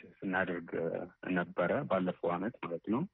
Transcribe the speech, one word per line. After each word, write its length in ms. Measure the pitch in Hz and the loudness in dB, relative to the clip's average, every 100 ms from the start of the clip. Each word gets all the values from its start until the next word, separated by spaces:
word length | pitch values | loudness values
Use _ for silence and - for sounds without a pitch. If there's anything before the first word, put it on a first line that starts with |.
| - | -14
ስናደርግ 580 | - 98 92 90 85 85 85 82 90 90 - - | -8 0 2 2 -2 -4 -2 -2 -2 -6 -8 -2
ነበረ። 400 | 90 85 90 87 113 | 0 0 2 2 2
ባለፈው 460 | 101 95 90 87 85 | 2 2 2 0 0
አመት 220 | 87 104 - | 0 -2 -4
ማለት 280 | 85 85 - | -6 -4 0
ነው፣ 140 | 117 190 | 0 0